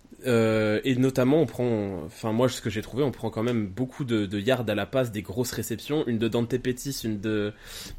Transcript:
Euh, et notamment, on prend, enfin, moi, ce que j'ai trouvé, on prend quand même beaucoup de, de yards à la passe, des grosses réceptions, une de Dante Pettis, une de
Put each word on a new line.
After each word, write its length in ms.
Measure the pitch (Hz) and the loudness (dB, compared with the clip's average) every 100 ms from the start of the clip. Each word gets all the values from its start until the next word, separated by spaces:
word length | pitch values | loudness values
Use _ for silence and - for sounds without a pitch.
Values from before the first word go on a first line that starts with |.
| - - 131 | -20 -8 2
Euh, 540 | 117 110 110 107 107 | 4 4 4 4 2
et 120 | 135 127 | 2 4
notamment, 440 | 131 131 127 156 | 4 4 4 6
on 60 | 131 | 4
prend, 560 | - 123 110 98 90 76 | 0 0 0 0 -4 -8
enfin, 260 | - 113 | -6 -2
moi, 180 | 110 127 | 2 2
ce 100 | - | 2
que 120 | 117 | -4
j'ai 100 | 104 | -4
trouvé, 220 | - 120 | -4 -2
on 80 | 143 | 0
prend 180 | 113 113 | 0 -4
quand 140 | 110 | -2
même 240 | 117 117 104 | 0 0 -2
beaucoup 380 | 98 127 - 131 | -4 -6 -4 -2
de, 200 | 110 98 | 0 0
de 140 | 104 | 0
yards 260 | 101 127 107 | 2 0 0
à 60 | |
la 140 | 104 98 | -2 0
passe, 240 | 131 123 | 0 0
des 100 | 104 | -2
grosses 300 | 92 123 120 | -6 -4 -4
réceptions, 560 | - 107 107 - 151 123 | -4 -6 -6 -4 -2 0
une 100 | 113 | 0
de 100 | 113 | 2
Dante 300 | 120 120 127 | 2 0 0
Pettis, 440 | 127 127 139 135 | -2 -4 -6 -6
une 160 | 117 107 | -4 -4
de 340 | 107 107 104 - - - - | -2 0 -2 -6 -14 -16 -14